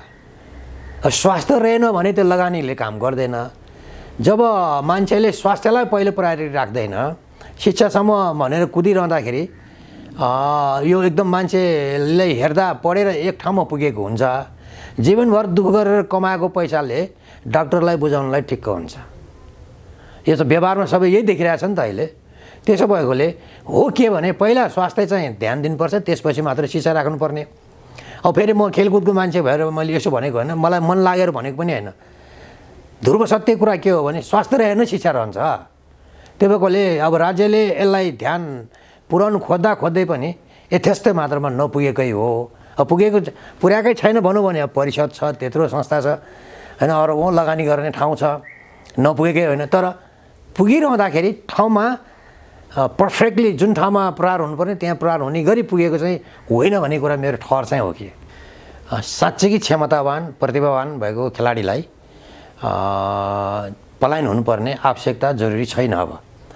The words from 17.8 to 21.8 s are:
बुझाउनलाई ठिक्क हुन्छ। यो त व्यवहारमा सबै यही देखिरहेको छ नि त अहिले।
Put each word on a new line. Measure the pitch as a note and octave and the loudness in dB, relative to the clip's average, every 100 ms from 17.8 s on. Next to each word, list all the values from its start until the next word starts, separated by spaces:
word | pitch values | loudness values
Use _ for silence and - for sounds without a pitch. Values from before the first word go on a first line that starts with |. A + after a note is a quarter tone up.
| E3+ E3+ | 2 2
बुझाउनलाई | D3 C#3+ C3+ C#3 | 0 0 0 -2
ठिक्क | - C3 A2 | -2 -4 -4
हुन्छ। | F#2 D#2+ - - - - - - - - - - - - - - | -6 -6 -14 -20 -20 -20 -20 -20 -20 -20 -20 -20 -20 -20 -6 0
यो | D#3 | 0
त | |
व्यवहारमा | D3 D#3+ F#3 F#3+ E3+ | 2 2 2 0 0
सबै | F3+ F3+ | 2 4
यही | G3 | 4
देखिरहेको | A3 E3 E3 E3 | 2 0 0 -2
छ | |
नि | F3+ | -2
त | |
अहिले। | F#3+ | -2